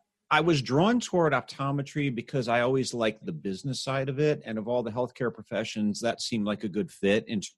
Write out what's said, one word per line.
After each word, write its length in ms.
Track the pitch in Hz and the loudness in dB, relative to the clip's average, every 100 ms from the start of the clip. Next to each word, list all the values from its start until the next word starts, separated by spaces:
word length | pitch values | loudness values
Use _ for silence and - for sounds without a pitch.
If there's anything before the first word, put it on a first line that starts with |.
| _ _ - | _ _ 2
I 100 | 151 | 4
was 220 | 165 147 | 4 2
drawn 360 | 113 135 196 240 | 4 4 4 2
toward 340 | - 180 160 | 2 2 4
optometry 800 | 131 - - 139 143 139 151 139 | 2 -2 -4 -2 -2 -4 -2 -2
because 360 | 117 113 143 117 | -2 -4 -2 2
I 140 | 117 | 2
always 300 | 120 135 123 | 4 2 0
liked 320 | 120 110 107 | 0 0 -2
the 60 | 98 | -6
business 500 | 78 98 95 139 127 | -6 -6 -6 -6 -6
side 280 | 139 135 135 | -4 -2 -2
of 100 | 131 | 0
it. 240 | 151 143 | 2 0
And 140 | 120 110 | -2 -6
of 80 | 107 | -2
all 160 | 123 | -2
the 80 | 113 | -2
healthcare 420 | 117 123 - 120 | -2 -4 -2 -4
professions, 680 | - - 101 110 107 104 98 | -4 -6 -4 -4 -2 -2 0
that 200 | 113 - | -2 -2
seemed 240 | - 113 | -4 -2
like 200 | 104 101 | -2 -2
a 40 | 107 | -2
good 220 | 101 90 | -4 -4
fit 380 | - 98 107 - | 0 2 2 2
in 120 | 110 - | -4 -6